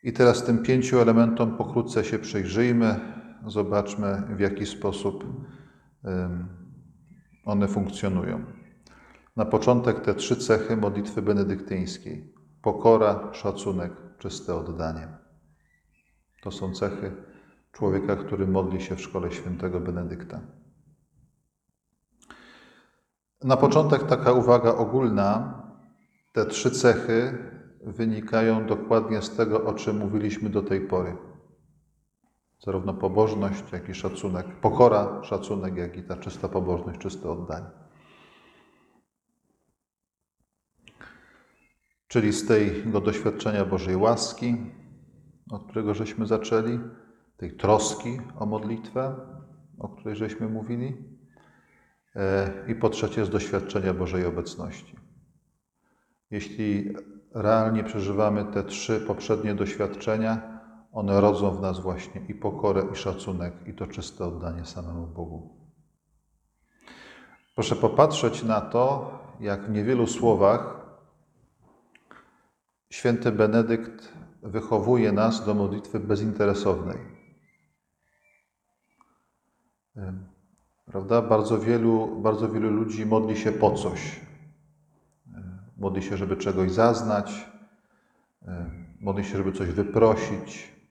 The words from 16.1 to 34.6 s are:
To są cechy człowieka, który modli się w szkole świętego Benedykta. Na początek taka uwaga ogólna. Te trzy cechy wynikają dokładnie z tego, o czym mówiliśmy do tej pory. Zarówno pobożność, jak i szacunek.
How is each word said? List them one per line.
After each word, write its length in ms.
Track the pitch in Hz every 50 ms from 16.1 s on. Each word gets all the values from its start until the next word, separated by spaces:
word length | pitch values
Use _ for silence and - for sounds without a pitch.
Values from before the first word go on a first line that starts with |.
| _ _ _ _ _ _
To 80 | - 101
są 220 | 92 - 98 92
cechy 400 | 90 - 117 101 - - 98 95 92 - - - - - _ _ _ _ _ _
człowieka, 440 | - - 110 98 98 98 95 - 101
który 300 | 95 98 - 104 95 98
modli 340 | 95 95 95 92 92 95 92
się 160 | - - 92
w 40 | 92
szkole 320 | - - - 95 87 85
świętego 480 | - - - 92 90 80 90 92 90 90
Benedykta. 600 | - 92 87 87 87 82 90 87 87 - - - - - - - _ _ _ _ _ _ _ _ _ _ _ _ _ _ _ _ _ _ _ _ _ _ _ _ _ _ _ _ _ _ _ _ _ _ - - - - - - - - _ _ _ _ _ _ _ _ _ _ _ _ _ _ -
Na 120 | 131 131
początek 500 | 131 - 135 - 156 156 - 143 131 -
taka 260 | - 147 - - 123
uwaga 420 | 123 123 120 127 123 120 113 117 113
ogólna. 880 | 117 117 107 120 131 131 117 104 101 98 101 107 113 131 139 - - - - - - _ _ _ _ _ _ _ _ _ _
Te 140 | _ 113 107
trzy 240 | - - - - 127
cechy 680 | - - - 120 110 - - - 113 113 123 131 131 - - - - - - - - _ -
wynikają 800 | 107 95 - 117 113 110 107 110 - 113 113 113 113 113 110 110
dokładnie 560 | 104 110 - - - 113 110 110 - 110 104
z 140 | - - -
tego, 280 | - 113 104 107 110 110
o 100 | 110 107
czym 240 | - - 110 104 104
mówiliśmy 520 | 104 98 101 107 107 104 104 - 110 107
do 120 | 98 104
tej 180 | 95 - 98 95
pory. 360 | 95 - 98 92 90 87 90 - - - - - _ _ _ _ _ _ _ _ _ _ _ _ _ _ _ _ _ _ _ _ _ _ _ _
Zarówno 360 | - 101 98 95 90 98 90
pobożność, 800 | - - 95 90 104 110 107 - 101 98 101 98 - - -
jak 160 | - 90 82 -
i 60 | 92
szacunek. 520 | - - 95 - - - 98 90 90 90 - - -